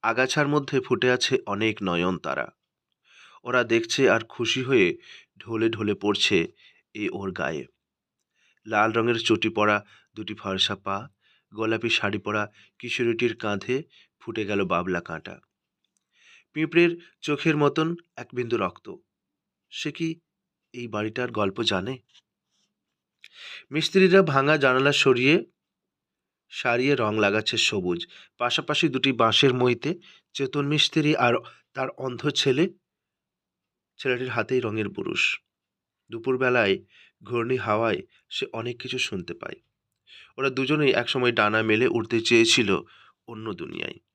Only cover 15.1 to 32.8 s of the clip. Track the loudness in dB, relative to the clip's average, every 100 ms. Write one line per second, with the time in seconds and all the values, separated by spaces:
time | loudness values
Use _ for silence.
15.1 | -12 -12 -20 _ _ _ _ _ _ _
16.1 | _ _ _ _ -6 0 4 4 0 -14
17.1 | _ -4 0 0 2 2 2 -2 -4 _
18.1 | -16 -10 -8 -2 -2 -2 -6 -18 -18 _
19.1 | _ _ _ _ _ _ -10 -10 -6 -6
20.1 | -6 _ _ _ _ _ -14 -8 -4 -4
21.1 | -4 -4 -2 -2 -2 -2 -2 -4 -10 _
22.1 | _ _ _ _ _ _ _ _ _ _
23.1 | _ -20 -20 -20 -20 _ -4 2 4 8
24.1 | 6 6 2 2 4 4 4 4 4 4
25.1 | 4 4 2 0 _ _ _ _ _ _
26.1 | _ _ _ _ -6 -2 2 2 2 2
27.1 | 2 2 2 0 -2 0 0 -2 -4 -6
28.1 | -18 -20 _ -4 -2 -2 0 0 2 0
29.1 | 4 4 6 4 4 2 2 -4 -8 -12
30.1 | -20 _ -8 -4 -4 -2 0 2 2 2
31.1 | 2 2 2 -4 -20 _ -8 -8 -6 -8
32.1 | -4 -4 0 0 2 0 -4